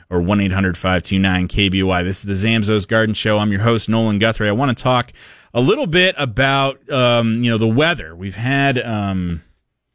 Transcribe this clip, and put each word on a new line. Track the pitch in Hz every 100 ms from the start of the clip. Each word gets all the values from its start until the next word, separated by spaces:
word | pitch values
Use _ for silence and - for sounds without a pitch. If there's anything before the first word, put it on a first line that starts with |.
| _
or | 90
one | 87 104
eight | 98
hundred | 92 95 85
five | 92 90
two | - 95
nine | 95 90 90
K | - 98
B | 95
O | 95
I. | 90
This | 90 98
is | 101 95
the | 110
Zamzows | 113 104 107 92
Garden | 113 110
Show. | 101 110 107
I'm | 104
your | 101
host, | 117 117 -
Nolan | 113 110 101
Guthrie. | 113 110 104
I |
wanna | 104 139
talk | 113 127 123 - - - - _
a | 117
little | 135 262 220
bit | 180 185 185
about, | 131 101 135 139 139 131 -
um, | 135 123 120 113 113
you | 120
know, | 113
the | 113
weather. | 117 160 143 80
We've | 82 98 98
had, | 123 139 139 127
um, | 117 107 101 95 87 85 - _ _ _ _